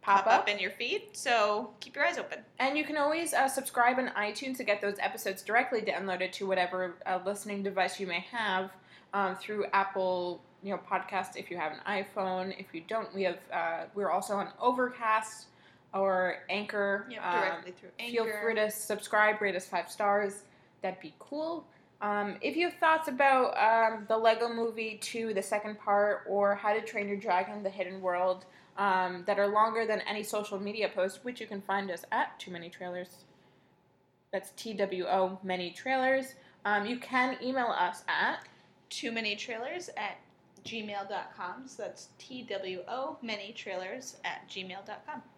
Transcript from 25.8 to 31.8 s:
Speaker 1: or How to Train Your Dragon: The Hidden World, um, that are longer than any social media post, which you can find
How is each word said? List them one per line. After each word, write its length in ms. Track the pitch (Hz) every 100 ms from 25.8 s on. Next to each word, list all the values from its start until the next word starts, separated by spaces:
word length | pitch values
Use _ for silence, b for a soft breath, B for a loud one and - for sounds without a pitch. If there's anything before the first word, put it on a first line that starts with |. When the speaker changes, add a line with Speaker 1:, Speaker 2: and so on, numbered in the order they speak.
| - 202 208 196 -
Speaker 1:
or 280 | 202 202 196
How 180 | 208
to 60 | 214
Train 260 | 220 214 202
Your 80 | 202
Dragon: 460 | 220 180 190 208
The 80 | 196
Hidden 320 | 190 180 190
World, 420 | 185 180 185 185 - B B -
um, 460 | 202 185 180 180 180
that 120 | 196
are 80 | 202
longer 400 | 208 220 220 220
than 140 | 214
any 220 | - 208
social 340 | 208 214 208 196
media 300 | 202 220 190
post, 320 | 196 190 190
which 160 | 247 247
you 60 | 220
can 160 | 208
find 280 | 196 196